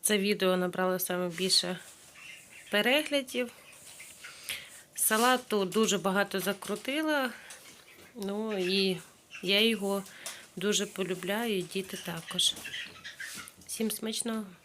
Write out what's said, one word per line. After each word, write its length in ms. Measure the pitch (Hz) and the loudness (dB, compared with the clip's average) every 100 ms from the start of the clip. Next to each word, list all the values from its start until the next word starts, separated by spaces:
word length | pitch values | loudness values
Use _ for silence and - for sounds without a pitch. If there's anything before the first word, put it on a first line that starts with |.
Це 160 | - 208 | 4 4
відео 380 | 196 196 190 185 | 4 4 4 4
набрало 420 | 180 180 185 185 | 2 2 0 0
саме 300 | - 180 180 | 0 -2 -2
більше 500 | 170 185 - 175 180 - - - - - - - - - | 0 2 2 2 -6 -8 -20 -20 -20 -18 -18 -18 -20 -2
переглядів. 800 | 208 220 277 302 285 262 247 240 - - - - - - - - - - - - - - | 2 4 4 2 -2 0 -4 -4 -6 -20 -20 -20 -18 -18 -16 -16 -14 -10 -10 -10 -20 -16
Салату 720 | - - 220 247 254 247 214 | -2 2 6 6 4 2 0
дуже 340 | 190 208 220 190 | 2 4 4 4
багато 420 | 185 190 196 202 | 2 2 2 0
закрутила. 920 | 180 196 - 202 - 285 320 294 254 - - - - - - - - | -2 -4 -4 -6 -2 -2 2 2 0 -4 -16 -18 -18 -20 -20 -20 -20
Ну, 440 | 240 196 202 220 202 | -8 -6 -4 -4 -2
і 420 | 180 196 190 175 - - - - | 2 4 4 0 -6 -20 -20 -8
я 180 | 180 202 | 2 6
його 420 | 226 214 196 196 190 - - - - - | 6 4 0 -2 -4 -12 -12 -12 -14 -4
дуже 300 | 190 196 202 | 2 2 0
полюбляю, 720 | - 185 180 180 208 233 196 | -4 -4 -2 -2 -2 0 0
і 40 | |
діти 340 | 170 190 185 196 | -2 -4 -6 -8
також. 580 | - 165 - 175 - - - - - - - - - - - - - | -8 -8 -6 2 2 2 -8 -10 -10 -12 -16 -12 -10 -10 -14 -18 -12
Всім 240 | - 220 | -2 -2
смачного! 540 | 214 220 220 233 220 202 175 | 0 -4 -4 -2 -4 -6 -14